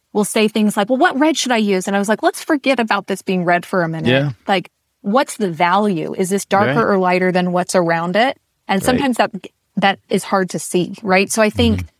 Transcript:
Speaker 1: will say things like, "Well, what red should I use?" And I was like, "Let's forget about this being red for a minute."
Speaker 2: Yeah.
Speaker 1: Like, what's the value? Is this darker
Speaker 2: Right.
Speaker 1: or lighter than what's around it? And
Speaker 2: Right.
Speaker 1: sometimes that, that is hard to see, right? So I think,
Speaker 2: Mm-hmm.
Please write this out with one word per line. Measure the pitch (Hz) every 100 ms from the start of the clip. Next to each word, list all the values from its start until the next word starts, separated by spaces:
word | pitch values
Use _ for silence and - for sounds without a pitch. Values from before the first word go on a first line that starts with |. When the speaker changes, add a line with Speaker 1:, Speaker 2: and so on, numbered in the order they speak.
| _
Speaker 1:
will | 202 208
say | 233 214
things | 226 214 208
like, | 202
"Well, | 254
what | 349 269
red | 302 -
should | -
I | 240
use?" | 208 190 185
And | 202
I |
was | 202
like, | 214
"Let's | 330 -
forget | - 311 262 262
about | 226 202 190
this | 196
being | - 185 170
red | 175 -
for | 190
a | 165
minute." | 160 156
Speaker 2:
Yeah. | 131 143 123 -
Speaker 1:
Like, | 190 - _ _ _
what's | - 233 285 -
the | 202
value? | 156 175 190 208 175 151 -
Is | 185
this | 196 -
darker | 196 214 143 226
Speaker 2:
Right. | 202
Speaker 1:
or |
lighter | 185 180 185
than | 180 180
what's | 175 180 185
around | 170 165 170 190
it? | 247 - _ _ -
And | 196
Speaker 2:
Right. | 226
Speaker 1:
sometimes | 254 285 233
that, | 208 190 - _ _ -
that | 196 190 _
is | 202 -
hard | 196 185
to | 175
see, | - 185 185 196
right? | 202 185 196
So | -
I | 214
think, | - 233 208
Speaker 2:
Mm-hmm. | - _